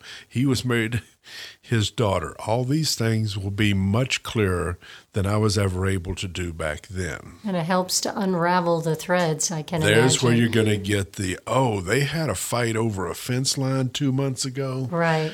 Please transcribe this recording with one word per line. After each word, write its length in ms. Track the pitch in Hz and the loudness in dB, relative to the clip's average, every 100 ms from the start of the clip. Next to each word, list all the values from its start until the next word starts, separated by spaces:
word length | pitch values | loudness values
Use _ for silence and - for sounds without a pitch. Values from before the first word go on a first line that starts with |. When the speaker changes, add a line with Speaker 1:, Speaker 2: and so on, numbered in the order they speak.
| - - - | -16 -20 -8
Speaker 1:
He 180 | 117 139 | 0 2
was 180 | 123 123 | 2 2
married 280 | 117 110 | 0 0
to 80 | 120 - _ - - - - | -2 -6 _ -20 -16 -16 -16
his 300 | - 117 104 | -2 0 0
daughter. 440 | - 110 92 78 - - | 0 0 0 -2 -6 -2
All 180 | 117 | 0
these 320 | 123 151 151 - | 0 0 0 0
things 420 | 113 110 110 101 | 0 2 0 -2
will 140 | 98 | -4
be 220 | 98 107 | 0 2
much 500 | 101 95 107 107 - | 2 2 2 2 -2
clearer 560 | - 117 101 90 82 87 - - - | -2 0 2 2 -2 -4 -10 -20 -8
than 120 | - 95 | -2 0
I 100 | 107 | 2
was 200 | 110 104 | 2 4
ever 280 | 98 90 95 | 2 2 0
able 300 | 95 87 90 | 0 -4 -6
to 120 | 98 | -6
do 260 | 85 90 | -6 -6
back 340 | 82 80 76 - | -4 -4 -6 -8
then. 460 | 92 87 60 - - 214 | -6 -6 -6 -12 -10 -4
Speaker 2:
And 100 | 180 | -2
it 80 | 160 | 0
helps 340 | 185 185 - | 0 0 -2
to 180 | - - | -2 -2
unravel 600 | 196 180 170 180 175 170 | 0 2 2 2 2 0
the 140 | 160 156 | 0 -2
threads, 560 | - 180 170 151 - | 0 2 2 0 -2
I 100 | 160 | -4
can 200 | 147 175 | -4 0
Speaker 1:
There's 160 | 127 110 123 | 4 6 6
Speaker 2:
imagine. 140 | - 123 | 4 4
Speaker 1:
where 80 | 117 | 4
you're 120 | 117 | 4
gonna 280 | 113 107 104 | 4 4 2
get 360 | 95 104 95 | 2 0 -2
the, 240 | - 92 92 - | -4 -4 -4 -2
"Oh, 360 | 120 135 101 | 2 2 0
they 180 | 87 120 | 0 0
had 280 | 139 156 156 | 0 -2 -2
a 60 | 95 | -2
fight 400 | - 120 120 110 | -2 0 0 2
over 300 | 113 98 90 | 0 0 -4
a 40 | 82 | -6
fence 420 | - 127 135 - | -4 -2 0 -2
line 320 | 131 135 131 | 0 0 -2
two 220 | - 143 | 0 0
months 320 | 131 139 131 139 | 0 0 -2 -6
ago." 420 | 127 135 131 131 | -6 -6 -4 -4
Speaker 2:
Right. 420 | 170 165 160 156 | 0 2 2 0